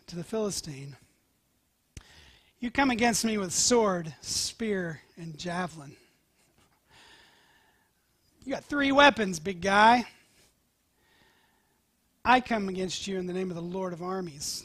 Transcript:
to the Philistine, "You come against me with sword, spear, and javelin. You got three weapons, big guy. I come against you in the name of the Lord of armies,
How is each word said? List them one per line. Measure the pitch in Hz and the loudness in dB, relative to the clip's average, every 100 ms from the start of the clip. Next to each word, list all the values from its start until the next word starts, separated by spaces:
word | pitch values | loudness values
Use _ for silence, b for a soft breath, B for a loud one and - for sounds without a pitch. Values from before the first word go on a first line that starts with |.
| - | -16
to | 175 | -12
the | |
Philistine, | 165 220 208 - 165 135 139 131 _ _ _ _ _ _ _ _ _ - b b b b b _ | -8 -4 -4 -6 -10 -12 -14 -18 _ _ _ _ _ _ _ _ _ -20 b b b b b _
"You | 240 | -4
come | - 277 | 0 2
against | 226 240 214 | 2 2 2
me | 226 214 | 0 -2
with | 185 | -2
sword, | - - 240 214 180 160 - | 0 2 4 4 0 -4 -12
spear, | - - - - 220 196 175 151 - - | -8 -4 -4 -6 -4 -4 -4 -10 -16 -16
and | 170 147 | -14 -10
javelin. | 175 175 180 160 143 - _ _ _ _ _ _ _ _ _ b b b b b b b b b b b b _ _ _ | -8 -6 -6 -10 -18 -20 _ _ _ _ _ _ _ _ _ b b b b b b b b b b b b _ _ _
You | 262 | -10
got | 269 | -10
three | - 294 277 | -6 -2 2
weapons, | 269 285 226 196 170 | 8 8 6 0 -4
big | 170 175 | -6 -4
guy. | 190 202 220 247 220 b b b b _ _ _ _ _ _ _ _ _ _ _ _ _ _ _ _ _ | 2 6 8 8 2 b b b b _ _ _ _ _ _ _ _ _ _ _ _ _ _ _ _ _
I | 220 254 | 4 4
come | 254 226 196 | 4 -2 -2
against | 185 185 - 196 | -4 -4 -6 -6
you | 190 | -6
in | 180 | -6
the | |
name | 185 185 | -6 -6
of | 170 | -6
the | |
Lord | 170 190 185 | -8 -6 -6
of | 165 | -6
armies, | 180 190 175 143 143 - | -6 -6 -8 -10 -10 -10